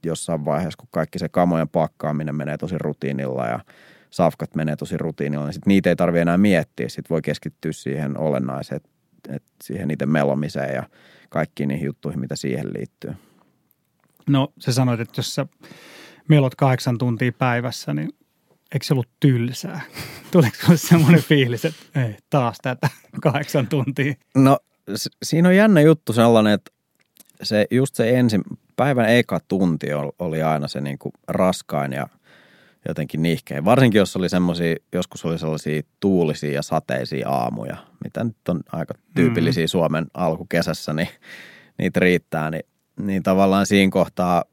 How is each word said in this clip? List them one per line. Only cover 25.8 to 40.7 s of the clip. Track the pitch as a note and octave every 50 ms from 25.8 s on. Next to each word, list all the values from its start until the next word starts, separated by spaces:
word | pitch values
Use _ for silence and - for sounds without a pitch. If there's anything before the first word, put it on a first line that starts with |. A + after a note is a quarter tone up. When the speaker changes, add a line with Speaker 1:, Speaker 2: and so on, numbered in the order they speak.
Speaker 1:
juttu | D3 D#3 D#3+ D#3 _ - G#2+
sellainen, | A#2 A#2 A#2 A#2 A2+ G#2+ G#2+ G#2
että | G2 _ - _ _ _ _ _ _ _ _ _ _ - _ _ _ -
se, | - A2 G#2 G#2 -
just | - B2 C3 C#3 _
se | - A#2 A2 B2 B2+
ensi-, | B2 A#2+ G#2+ F#2+ - - - - _ _ _
päivän | - - C#3 C#3+ B2 A#2 A2
eka | A#2 A#2+ A#2 - G2+ E2+ - _
tunti | - F#2+ F#2+ F2+ E2 D2+ C#2+ D2 D2
ol-, | D2 C#2+ C#2+ - _
oli | F2 F2 D#2 D#2+ D#2
aina | D#2+ D#2 D2+ C#2+ C#2
se | - C2
niinku | C#2 C#2+ C#2+ C#2+ - - - _ _ -
raskain | - F#2 F#2 F#2 F#2 - - _ - D2+ C#2+ C#2 C2
ja | C#2 C2+ - _ _ _ _ _ _ _ _ _ _ _ _ _ _ _ -
jotenkin | E2 D#2+ D#2 C#2 - D#2+ D#2
nihkein. | E2 E2 - - - C#2+ C#2 D2
Varsinkin, | F#2 A#2 B2+ C3 B2 G2 G#2+
jos | G2 F2+ -
oli | F#2+ F#2 E2+
semmosia, | F2+ F2+ F2+ F2+ E2+ E2+ E2+ E2 E2 - _ _ -
joskus | F2+ F2+ - - - -
oli | F2 E2+ -
sellaisia | D#2+ D#2 D#2 D#2 - D2+ D2+ D2+ D2 _ _ _
tuulisia | - G2+ G2 F2+ E2+ D#2 D2+ - - D2 C#2+
ja | C#2 -
sateisia | - D#2 D#2 - - B1+ C2 B1+ B1 - C2+ - -
aamuja, | C2+ C2+ B1 A#1+ A#1+ A1 A1 - - - - _ _ _ -
mitä | - _ - A#2
nyt | A#2 A2 _ _ -
on | F2+ D#2+ - _ -
aika | D#2+ D#2+ - - - _ _ _
tyypillisiä | - F2 E2 E2+ F2 E2 E2 - F2 E2
Speaker 2:
Mm. | D#2
Speaker 1:
Suomen | - F#2+ E2 D#2 D#2 D#2 E2 C2+ _
alkukesässä, | - F2 E2 E2 E2+ F2 - - E2+ E2+ F2+